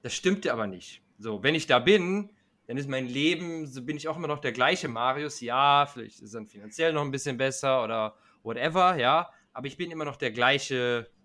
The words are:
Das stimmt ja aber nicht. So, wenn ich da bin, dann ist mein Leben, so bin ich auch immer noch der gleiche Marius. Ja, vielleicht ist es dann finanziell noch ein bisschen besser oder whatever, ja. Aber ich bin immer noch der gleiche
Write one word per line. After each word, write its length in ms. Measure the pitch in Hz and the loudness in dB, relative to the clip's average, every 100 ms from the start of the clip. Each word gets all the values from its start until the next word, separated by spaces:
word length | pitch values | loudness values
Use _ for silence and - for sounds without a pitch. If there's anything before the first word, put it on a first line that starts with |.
Das 120 | 101 | -8
stimmt 300 | - 180 196 | -2 0 0
ja 80 | 151 | -2
aber 140 | 120 104 | -2 -4
nicht. 360 | 92 - - _ _ | -6 -16 -20 _ _
So, 240 | 110 104 | -8 0
wenn 120 | 123 | 0
ich 120 | 160 - | 0 4
da 120 | 123 | 4
bin, 520 | 147 208 175 202 202 _ _ _ - | 6 4 4 -2 -4 _ _ _ -10
dann 100 | 127 | -8
ist 120 | 139 | -4
mein 180 | 131 127 | -6 -4
Leben, 600 | 127 156 170 175 165 151 | 0 0 0 -4 -8 -8
so 160 | 131 | -10
bin 140 | 123 147 | -8 -6
ich 120 | 156 | -6
auch 80 | 160 | -4
immer 120 | 156 | -4
noch 120 | 147 | -2
der 120 | 135 | -4
gleiche 360 | 117 127 180 139 | 2 2 2 -2
Marius. 520 | 117 127 139 147 - | 0 0 0 -4 -8
Ja, 460 | 117 127 143 143 143 | -2 2 6 6 4
vielleicht 300 | 127 110 - | -4 -16 -18
ist 60 | |
es 100 | 107 | -16
dann 140 | 113 107 | -14 -14
finanziell 460 | 104 107 107 165 | -18 -16 0 0
noch 100 | 151 | 2
ein 80 | 143 | -2
bisschen 260 | 135 143 123 | -4 -4 -2
besser 460 | 135 131 139 131 | -2 0 0 2
oder 340 | 110 113 107 - _ _ | 0 -2 -2 -6 _ _
whatever, 540 | 113 117 147 170 185 175 | -10 -2 0 4 4 4
ja. 340 | 120 156 170 _ _ | 4 4 0 _ _
Aber 140 | - 139 | -12 -12
ich 100 | - | -8
bin 140 | 175 | -10
immer 140 | 160 | -6
noch 120 | 147 - | -8 -4
der 160 | 127 | -6
gleiche 800 | 110 123 139 - 131 123 120 113 _ | 2 2 2 0 -2 0 -2 -4 _